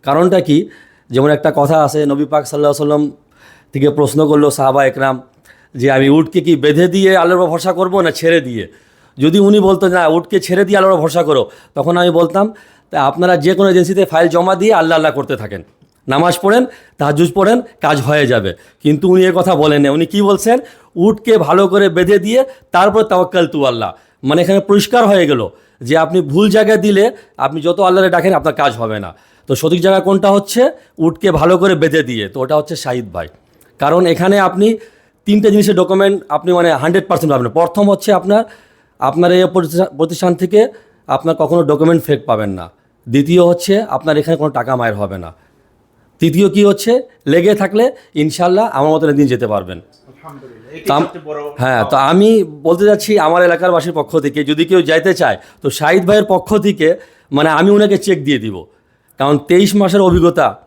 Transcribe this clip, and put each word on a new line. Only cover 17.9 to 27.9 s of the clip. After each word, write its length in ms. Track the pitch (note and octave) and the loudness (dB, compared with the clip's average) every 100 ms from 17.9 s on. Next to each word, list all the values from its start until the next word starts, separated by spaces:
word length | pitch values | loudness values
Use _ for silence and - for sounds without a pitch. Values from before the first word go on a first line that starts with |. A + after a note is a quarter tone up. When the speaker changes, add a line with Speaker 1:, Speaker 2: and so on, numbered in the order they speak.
| D3+ | -2
Speaker 1:
হয়ে 260 | B2 D3+ C3+ | 0 0 0
যাবে।" 260 | A#2+ F#2+ E2 _ _ | 0 -2 -10 _ _
কিন্তু 260 | D3 D3+ F#3+ | -2 0 2
উনি 160 | F#3 F#3 | 2 2
এ 60 | F3+ | 2
কথা 200 | F3+ E3+ | 0 0
বলেন 260 | D3+ D3 | 2 2
না। 100 | C#3+ | 2
উনি 140 | D3 E3 | 0 -2
কি 160 | G3+ | -2
বলছেন? 380 | G3+ G3 A3 B3 B3 - _ - | 0 0 0 -2 -2 -20 _ 0
"উটকে 420 | F#3+ A3 - A3 | 0 0 0 0
ভালো 300 | D3 F3+ G3 | 2 2 2
করে 220 | G3 G3 | 2 0
বেঁধে 300 | E3 F3+ G3+ | 0 2 0
দিয়ে 240 | F#3+ A#3+ C4 - _ | 2 -2 -2 -8 _
তারপর 320 | F3 G3 G#3 | 0 2 2
তাওয়াক্কাল 440 | G#3+ F3+ F3+ F#3 E3 | 0 0 0 -2 -2
তু 180 | D3+ C3+ | 0 -2
আল্লাহ।" 280 | A#2 G#2 - _ _ | -2 -6 -10 _ _
মানে 180 | C3 D3+ | -2 0
এখানে 180 | F3 G3 | 2 0
পরিষ্কার 480 | G3 G3+ G3+ A#3+ F3+ | 2 0 2 0 2
হয়ে 200 | G3+ D#3 | 2 2
গেল 220 | C3+ G2+ _ _ _ | 0 -4 _ _ _
যে 160 | A#2+ D#3 | -2 -2
আপনি 240 | D#3+ F3+ | 0 -2
ভুল 280 | D3 D3+ G#3 | 0 0 2
জায়গায় 280 | G3+ G#3 G#3+ | 2 2 0
দিলে 340 | G3+ G3 A3 - _ - | 2 2 0 -2 _ -6
আপনি 240 | C3+ D#3 | -6 -4
যত 180 | D#3 F3 | -4 0
আল্লাহরে 300 | F#3 | 0